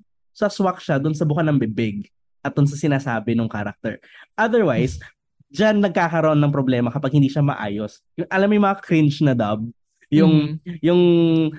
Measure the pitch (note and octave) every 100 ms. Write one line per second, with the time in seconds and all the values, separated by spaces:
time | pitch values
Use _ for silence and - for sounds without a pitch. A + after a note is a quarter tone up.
0 | _ _ _ - G#3 - F#3+ F3+ - C#3+
1 | D3 D3+ D#3+ D3+ D#3 C#3+ A2+ A2 A2+ G#2
2 | G2+ _ _ _ C#3 C3+ C#3+ C#3+ D#3 C#3
3 | C3+ A2+ G#2+ A#2 A2+ G#2 G#2 - A#2 G#2
4 | _ - - - A3+ A#3 F#3+ A#2 B2 -
5 | - _ _ _ _ C#3 G#3+ G#3 G3+ F3
6 | E3+ E3 D#3 D3+ D3 C#3+ C3 B2+ A#2+ D3
7 | C#3 D3 C3+ D3+ C#3+ G2 G#2 G2+ G#2+ -
8 | _ - - F#3+ G3+ G#3 G3+ G3 - E3
9 | D3+ D3 D3 B2 G#2 G#2+ A2+ - _ _
10 | _ D3 F#3 D#3 D3+ D#3 - E3+ D#3+ F3
11 | F3 E3+ E3 D#3+ D#3